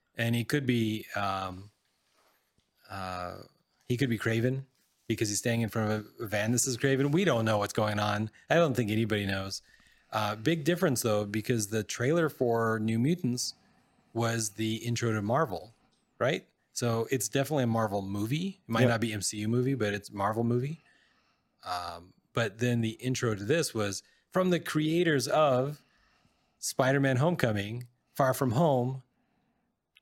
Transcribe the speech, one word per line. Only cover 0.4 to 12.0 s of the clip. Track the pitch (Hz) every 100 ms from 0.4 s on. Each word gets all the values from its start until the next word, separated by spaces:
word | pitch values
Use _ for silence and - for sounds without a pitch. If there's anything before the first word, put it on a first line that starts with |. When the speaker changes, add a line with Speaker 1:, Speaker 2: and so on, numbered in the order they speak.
Speaker 1:
could | 110 147 127
be, | 120 110 110 -
um, | - 101 95 95 92 101 _ _ _ _ _ _ _ _ _ _ _ -
uh, | 101 92 90 90 92 - _ _ _ -
he | 123
could | 139
be | 113
Kraven | - 113 120 131 135 _ _ _ -
because | 113 110
he's | 101
standing | 123 117
in | 113
front | 113 107
of | 107 104 -
a | 113
van. | 104 107
This | 123 135
is | 117
Kraven. | 139 135 143
We | 156
don't | 196 120
know | 113 107
what's | 101
going | - 107 104
on. | 104 104 110 - -
I | 156
don't | 170
think | 123 110
anybody | 107 110 107 98
knows. | 98 98 - - - - _ -
Uh, | 107 104
big | 107 110 165
difference, | 143 170 180 123
though, | 117 107
because | 104 107 110 120 101
the | 110
trailer | 104 -